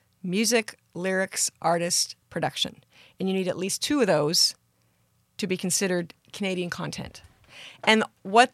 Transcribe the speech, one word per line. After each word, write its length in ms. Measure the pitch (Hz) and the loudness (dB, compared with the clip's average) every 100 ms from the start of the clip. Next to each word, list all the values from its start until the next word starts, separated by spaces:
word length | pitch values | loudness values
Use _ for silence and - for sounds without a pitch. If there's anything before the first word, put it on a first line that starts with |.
| _ _ | _ _
music, 540 | 185 190 220 233 208 - _ | -4 0 2 0 -2 -10 _
lyrics, 540 | 170 185 190 190 - - - | -6 -2 0 -2 -2 -4 -2
artist, 540 | 165 170 170 - - - _ | 0 0 0 0 -2 -6 _
production. 540 | 175 151 - - - _ - - _ | -4 -4 -2 -6 -6 _ -20 -20 _
And 80 | 185 | -2
you 60 | |
need 120 | 190 180 | 0 -2
at 80 | 165 | -4
least 260 | 190 - | -4 -4
two 180 | - 294 | -2 2
of 60 | 208 | 4
those 460 | 151 147 156 - - _ _ _ _ _ _ _ - | 4 4 4 4 2 _ _ _ _ _ _ _ -8
to 80 | 185 | -4
be 100 | 185 | -2
considered 560 | 185 - 196 180 170 - _ | -2 -2 0 0 -2 -10 _
Canadian 380 | - 196 180 175 | -8 -4 -4 -4
content. 520 | - 151 - - - - _ _ - - - | -6 -8 -10 -12 -14 -20 _ _ -20 -20 -4
And 180 | - 220 - - | 2 2 2 -6
what 300 | 196 214 254 | 2 4 4